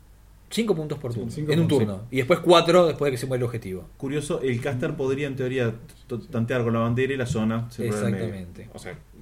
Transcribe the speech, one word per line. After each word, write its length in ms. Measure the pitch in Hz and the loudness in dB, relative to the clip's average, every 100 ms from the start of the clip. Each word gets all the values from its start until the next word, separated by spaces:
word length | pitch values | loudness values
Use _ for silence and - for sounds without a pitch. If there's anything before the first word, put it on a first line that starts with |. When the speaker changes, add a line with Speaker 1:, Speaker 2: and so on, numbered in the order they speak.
| - - - - - | -20 -20 -20 -20 -6
Speaker 1:
cinco 240 | 202 226 | -2 0
puntos 240 | 160 151 147 | 0 -4 -6
por 140 | 120 | -6
Speaker 2:
Sí, 60 | 120 | -6
Speaker 1:
turno, 100 | 117 | -6
Speaker 2:
cinco 200 | 151 151 | -4 0
Speaker 1:
en 80 | 151 | 2
un 80 | 165 | 4
Speaker 2:
puntos. 180 | 143 104 | 4 2
Speaker 1:
turno. 180 | 95 - | -2 -4
Y 60 | 131 | -2
después 240 | 127 170 | 4 4
cuatro 460 | 170 170 165 180 170 | 8 8 8 6 6
después 200 | 131 143 | 4 0
de 40 | |
que 60 | 123 | 0
se 60 | 131 | -2
muere 140 | 127 | -2
el 60 | 120 | -2
objetivo. 420 | 113 95 92 - - | -4 -6 -10 -12 -10
Speaker 3:
Curioso, 440 | 135 147 147 165 | -6 -4 -4 -2
el 180 | 131 117 | -2 -2
caster 360 | 143 123 160 143 | -2 -2 -2 -2
podría 320 | 135 139 143 | -2 -2 -4
en 80 | 131 | -4
teoría 340 | 127 131 117 110 - - - | -2 0 -2 -2 -12 -20 -10
t-, 80 | 117 | -10
Speaker 2:
Sí. 120 | - | -4
Speaker 3:
tantear 320 | 117 117 131 | -2 0 0
con 80 | 117 | 0
la 60 | 117 | 0
bandera 340 | 117 120 131 | 0 0 0
y 20 | 135 | -2
la 80 | 123 | -2
zona 440 | 113 110 113 117 | -2 -2 -2 -6
circular 340 | - 113 104 101 | -6 -4 -2 -2
en 40 | |
medio. 120 | 95 92 | -2 -4
Speaker 1:
Exactamente. 440 | 98 87 90 104 | -8 -12 -16 -18
Speaker 3:
O 40 | - | -16
sea, 200 | 92 82 - - | -14 -16 -18 -20